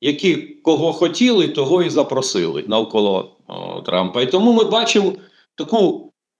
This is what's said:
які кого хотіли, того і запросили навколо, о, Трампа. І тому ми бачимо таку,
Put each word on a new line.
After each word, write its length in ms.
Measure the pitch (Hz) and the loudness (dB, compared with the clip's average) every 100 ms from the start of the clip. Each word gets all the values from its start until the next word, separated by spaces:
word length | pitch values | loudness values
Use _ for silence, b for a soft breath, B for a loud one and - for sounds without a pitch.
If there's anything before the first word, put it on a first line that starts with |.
які 340 | 135 147 190 151 | -4 -2 0 0
кого 560 | - - 160 151 165 | -4 -6 0 2 0
хотіли, 540 | 156 170 - 247 220 147 | 0 -2 2 2 4 0
того 360 | 147 135 180 | 0 0 2
і 60 | 165 | 2
запросили 720 | - - 131 120 98 82 71 98 | 0 0 -2 -2 -2 -2 -4 -2
навколо, 680 | 107 110 110 101 95 - _ _ | -2 0 0 0 0 -4 _ _
о, 340 | 90 90 90 | -14 -12 -10
Трампа. 400 | - 90 92 120 | -4 -2 0 -2
І 100 | 127 | 0
тому 220 | 185 233 | 2 4
ми 100 | 226 | 4
бачимо 500 | 214 220 226 214 196 185 B B B - | 2 0 0 0 0 -4 B B B -12
таку, 580 | 156 226 175 110 - _ _ _ | -2 2 2 0 -10 _ _ _